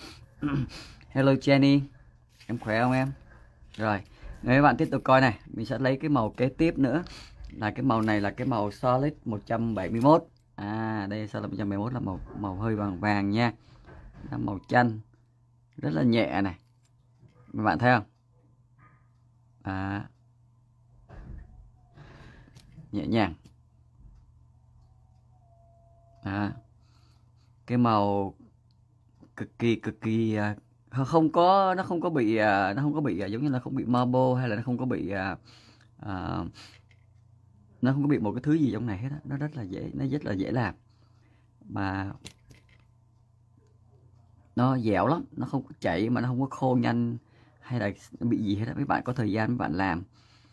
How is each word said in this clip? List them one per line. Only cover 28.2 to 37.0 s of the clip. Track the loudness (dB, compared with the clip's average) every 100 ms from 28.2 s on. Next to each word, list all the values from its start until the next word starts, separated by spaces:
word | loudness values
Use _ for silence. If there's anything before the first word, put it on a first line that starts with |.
| -2 -8 -20 _ _ _ _ _ _ _ -20 -12
cực | -12 -2
kỳ, | 0 2
cực | -2 -6
kỳ, | -2 0 0
à, | 0 -2 -4 _ _ -8
không | -4 2 2 4
có, | 4 6 6 4 0
nó |
không | -2 -2
có | 0
bị, | 0 2 4
à, | 4 4 2
nó | 0
không | -2
có | 0
bị, | -2 -2
à, | -4
giống | -4
như | -2
là | -2
không | -4
bị | -6
marble | 0 2 2 2 2 2
hay | 0
là | -2
nó |
không | -2 -4
có |
bị, | -2 -2 -2
à, | -4 -4 -6 -14 -20 -20 _ -20 -14
à, | -8 -6 -4 -6 -6 -12 -20 -20 _ _